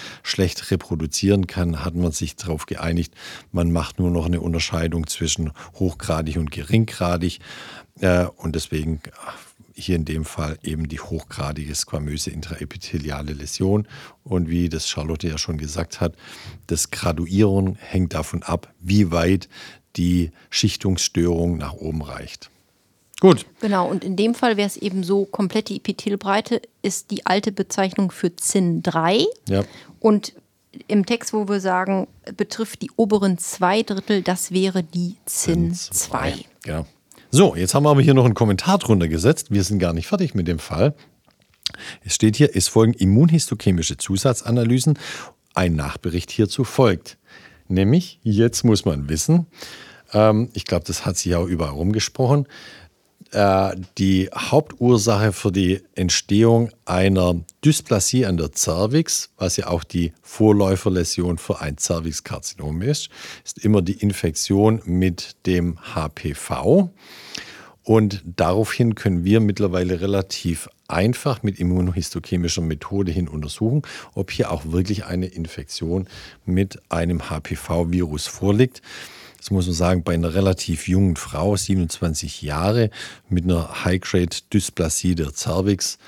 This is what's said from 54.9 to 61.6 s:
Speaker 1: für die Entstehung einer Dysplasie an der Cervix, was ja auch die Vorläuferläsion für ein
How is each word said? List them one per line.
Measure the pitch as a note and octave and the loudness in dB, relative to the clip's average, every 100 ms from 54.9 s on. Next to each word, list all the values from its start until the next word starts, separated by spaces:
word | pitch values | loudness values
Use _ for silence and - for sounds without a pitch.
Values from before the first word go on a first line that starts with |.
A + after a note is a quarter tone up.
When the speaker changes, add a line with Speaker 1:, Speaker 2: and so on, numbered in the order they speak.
| A#2+ G2+ G2+ G#2+ | 4 4 4 2
Speaker 1:
für | F#2+ G#2 | 2 0
die | F#2 F2+ F#2+ - - | 2 2 0 -4 -4
Entstehung | F2+ - - G2+ A2+ A#2 A#2 - - | 0 0 2 4 6 6 2 -4 -2
einer | F#2 F#2+ F#2+ F2+ E2+ E2+ _ D3+ | 2 4 4 2 0 -4 _ 2
Dysplasie | D3+ - G#2+ - B2+ G#2+ | 2 0 0 2 0 2
an | E2+ | 0
der | D2+ - | -2 -2
Cervix, | - E2+ G#2+ D3 D#3+ - - _ | -2 0 2 2 0 -4 -6 _
was | F#2 - | -4 -2
ja | F2+ | -2
auch | E2+ | -4
die | - F2+ E2 - | -2 -2 -2 -4
Vorläuferläsion | - - G#2+ G#2 G2 F#2 G2+ F#2 E2 - F2 E2 | -20 2 6 6 4 2 2 0 0 -2 -2 -4
für | - | -4
ein | - | -6